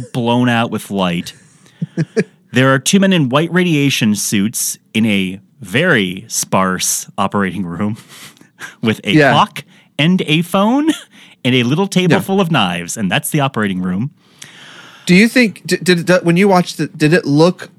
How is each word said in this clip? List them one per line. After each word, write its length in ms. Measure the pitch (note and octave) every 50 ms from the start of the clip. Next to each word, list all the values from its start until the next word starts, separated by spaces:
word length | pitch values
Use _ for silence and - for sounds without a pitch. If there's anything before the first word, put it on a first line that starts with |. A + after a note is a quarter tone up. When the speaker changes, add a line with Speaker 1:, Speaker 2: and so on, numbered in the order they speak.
| B2+
Speaker 1:
<laughs> 60 | - -
blown 340 | C3 A#2 A#2 A#2+ B2 B2 B2
out 220 | A#2 A#2 A#2 -
with 220 | G#2 G#2+ - -
light. 400 | G2+ G2 F#2 F2+ F2 F2 F2+ - - - _ _ _ _ _ - _ - - - - E3+ D#3 - - A3+ - - _ _ _ -
There 200 | - A#2+ C3 C3+
are 60 | C3+ C3+
two 220 | - - - G3+
men 120 | G3 F#3+
in 160 | F#3+ E3+ C#3+ A#2+
white 240 | B2 D3 E3+ -
radiation 600 | E3 F3+ F3+ F3+ D#3+ C#3+ C#3+ C3+ - - B2 G#2+ G#2
suits 640 | G2+ - - A#2 G2+ G2 A2+ - - - - - - _ _ -
in 100 | A2 A2+
a 340 | A2+ G2+ G2 F#2+ F2+ F#2+ G2 _ _ _ -
very 640 | - F2+ F#2 C3 F3 F#3 D3+ A2+ F#2+ F2+ F2+ F#2+ G#2+ -
sparse 840 | - - - - - G2 F#2+ F#2 F#2 F2 - - - - - - - -
operating 460 | G2 G2 - G2+ G2 F#2 E2+ G#2 F#2+
room 300 | E2+ E2+ E2+ G#2 G#2 A2 - - - - - - - - _
<laughs> 420 | - _ _ - - - - -
with 180 | - A3 G#3 - -
a 80 | G#3
Speaker 2:
Yeah. 200 | F#3+ D#3 C#3+ C3+
Speaker 1:
clock 320 | A#2 D3+ G3 - - - - _ _ _ _ _ - -
and 240 | D3 E3+ F#3 F3+
a 200 | E3 D3 D3+ E3+
phone 480 | E3+ - - G3 G3+ A3 B3 C#4+ D4+ D#4+ D4+ - - _ _ - - - - _ -
and 100 | B2 B2+
a 100 | B2+ A#2
little 240 | A#2 D3+ D#3+ G3+ G3
table 260 | - F#3 F3+ F3+ C3
Speaker 2:
Yeah. 60 | F#2+
Speaker 1:
full 200 | F2+ - G3 G3
of 100 | F#3+ D#3+
knives, 460 | E3 B2+ G2+ F2+ F2 F2 F2 F2 -
and 140 | A2+ G#2+ F2+
that's 200 | G#2 C#3+ - -
the 100 | - D3+
operating 420 | C#3 C3+ - A#2 G#2+ G2 F#2 F#2
room. 300 | F#2 F#2 F2+ F#2+ B2 D3 _ _ _ _ _ - - - - - - - - - - - - - -
Speaker 2:
Do 80 | - F3
you 140 | F#3 A3 A3+
think, 380 | - B3+ A#3+ G3+ - - -
d-, 100 | D#3+ F3+ -
did 300 | D#3+ F3+ F3+ E3+ E3 -
it, 160 | F3+ F#3 E3+
when 120 | E3+ E3+
you 120 | F3 G3+ G3+
watched 300 | F#3+ F3+ F3 - - -
it, 160 | D3+ - -
did 160 | D3+ D3+ D3
it 120 | E3+ F#3 -
look 440 | C#3+ C#3+ D3+ D#3+ F3+ F3+ - - - _